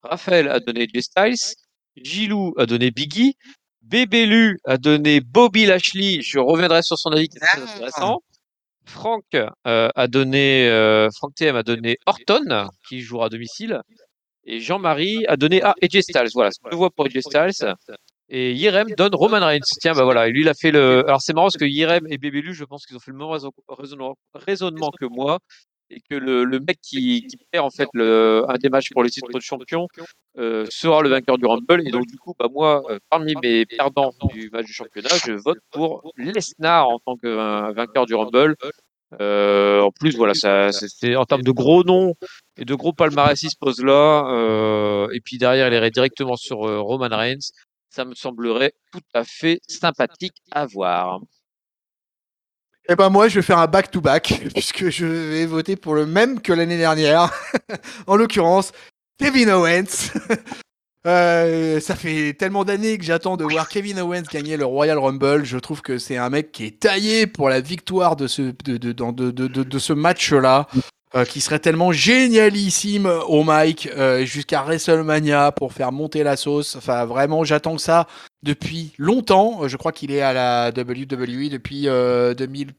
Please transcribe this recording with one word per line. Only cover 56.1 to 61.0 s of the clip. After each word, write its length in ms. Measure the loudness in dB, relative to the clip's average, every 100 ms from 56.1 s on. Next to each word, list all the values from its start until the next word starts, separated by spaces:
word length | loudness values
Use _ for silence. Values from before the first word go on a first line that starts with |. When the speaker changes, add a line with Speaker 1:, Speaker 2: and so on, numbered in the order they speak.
| 2 2 0
Speaker 2:
que 120 | 0
l'année 260 | 0 0 2
dernière. 520 | 2 2 4 6 4 -2 -6 -6 -6
<laughs> 380 | -14 -14 -16 0
En 80 | 2
l'occurrence, 560 | 4 2 4 2 0 -12 -20 _ _ _
Kevin 320 | 0 4 4
Owens. 600 | 4 4 2 0 -6 -6
<laughs> 100 | -8 -4 -6 -6 -18 -20 _ _ _